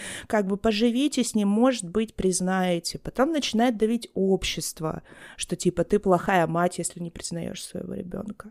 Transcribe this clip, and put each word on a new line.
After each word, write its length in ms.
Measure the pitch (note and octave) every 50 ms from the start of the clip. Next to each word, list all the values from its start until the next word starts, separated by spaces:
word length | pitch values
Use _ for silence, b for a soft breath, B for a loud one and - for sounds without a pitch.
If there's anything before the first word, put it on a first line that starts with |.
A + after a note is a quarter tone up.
| B B B B B
как 200 | B - G#3+ G#3 F#3
бы 80 | G3+
поживите 640 | G3 - A3+ G#3+ G3+ A#3 A#3+ A3+ B3 C#4+ D4+ - C4
с 140 | A3+ - -
ним, 100 | G#3+ G#3 G3+
может 400 | G3+ A3 A#3+ C4 B3+ A3+ F#3 E3+
быть, 280 | F3 G#3 A3+ A3 -
признаете. 840 | - - F#3 F3+ F3+ F3+ F#3 F#3 F#3+ F#3 F3+ F3 E3+ - - - -
Потом 320 | - - - - B3+ D#4
начинает 460 | E4 D4 C4 - - G#3+ A#3+ C4 A#3
давить 340 | G3+ A3 G#3+ A#3 A#3 - - _
общество, 880 | F#3 F#3+ F#3+ F#3+ F#3 - - - E3+ - - - - D#3 D#3 E3 E3 B B B B B B B
что 180 | B - - F3
типа 300 | - - F3 - - E3
ты 160 | - G#3 G#3
плохая 480 | - G3 F3+ E3+ - - G3 F3+ E3 D#3+
мать, 300 | D#3+ E3+ F3 F3+ - -
если 200 | E3+ - - E3+
не 120 | F3 E3+
признаешь 500 | - - - - E3+ E3+ E3+ - - -
своего 320 | - - - F3+ - - -
ребенка. 560 | G3 F#3+ F3+ - F#3+ - G3+ G3+ - - G#3+